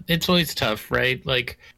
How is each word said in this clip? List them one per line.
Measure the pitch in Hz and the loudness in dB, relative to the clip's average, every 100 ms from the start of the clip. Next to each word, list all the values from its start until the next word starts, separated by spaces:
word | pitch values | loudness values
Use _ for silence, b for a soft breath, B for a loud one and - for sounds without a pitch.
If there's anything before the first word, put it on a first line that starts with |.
| - | -2
it's | 165 170 | 0 2
always | 180 160 - | 2 2 0
tough, | 123 107 - | -2 -2 -2
right? | 123 127 127 - | 0 2 0 -2
Like, | 127 123 - B | -2 -2 -8 B